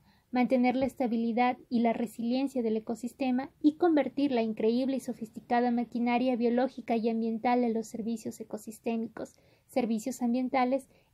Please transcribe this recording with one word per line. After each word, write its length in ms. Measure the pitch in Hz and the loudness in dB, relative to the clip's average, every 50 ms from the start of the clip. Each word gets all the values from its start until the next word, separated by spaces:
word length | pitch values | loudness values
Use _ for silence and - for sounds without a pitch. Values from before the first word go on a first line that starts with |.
| _ _ _ _ _ _ - | _ _ _ _ _ _ 0
mantener 400 | 247 247 - 262 254 247 247 240 | 0 2 4 4 4 4 4 2
la 120 | 262 269 | 2 0
estabilidad 720 | 247 - - 262 240 226 233 226 233 226 226 247 247 254 - - - | -2 -2 -2 -2 0 0 0 0 0 0 2 2 0 0 -2 -6 -2
y 100 | 262 233 | 0 2
la 140 | 240 233 226 | 2 2 2
resiliencia 680 | 233 240 226 - - 233 233 240 262 269 269 - 262 | 0 -2 -6 -6 -6 -4 -2 -2 0 -2 -2 -2 -2
del 180 | 233 226 214 220 | -2 0 -2 -2
ecosistema 720 | 220 - 240 233 - 240 - - 277 254 254 254 269 - _ _ - | -4 -6 -8 -6 -8 -10 -6 -4 -2 0 0 0 -2 -4 _ _ 2
y 140 | 302 294 | 2 2
convertir 560 | - - 359 320 294 269 262 - - 277 285 262 | 4 2 4 4 4 2 0 0 0 0 2 2
la 100 | 233 226 | 2 0
increíble 540 | 226 220 - 220 220 233 240 262 262 269 | 0 -2 0 0 2 2 2 2 0 -2
y 40 | 254 | -2
sofisticada 680 | - - 247 - 233 214 - - - - 247 240 240 247 | -4 -6 -8 -8 -8 -12 -12 -12 -6 -2 0 2 2 2
maquinaria 640 | 240 240 240 233 - 240 240 240 240 240 247 262 254 | 2 0 -2 -2 -2 -2 0 2 2 2 2 2 0
biológica 640 | 220 240 240 233 240 254 269 - - - - 240 | 2 2 2 2 2 0 0 -2 -6 -4 -2 -2
y 120 | 233 214 233 | 0 0 0
ambiental 520 | 226 226 226 226 226 226 - 247 247 247 | -2 0 -2 -2 -4 -2 0 0 2 2
de 80 | 247 240 | 2 0
los 180 | 220 226 220 | 0 -2 -4
servicios 540 | - - 226 214 220 233 220 - 240 226 - | -4 -4 -4 -4 -2 -4 -6 -6 -10 -12 -12
ecosistémicos, 960 | 220 - - 214 - - 214 - - 240 233 226 226 233 - - - 269 _ _ _ _ _ _ _ _ | -14 -12 -12 -14 -12 -12 -16 -10 -6 -4 -4 -2 -4 -6 -8 -10 -12 -12 _ _ _ _ _ _ _ _
servicios 540 | - 269 240 214 233 220 214 269 247 - 247 | -2 -2 0 0 0 -2 -2 -4 -6 -2 -2
ambientales, 680 | 240 233 254 254 254 - 262 254 247 262 269 262 - _ _ _ _ | 0 0 0 0 0 0 0 2 2 0 -2 -4 -6 _ _ _ _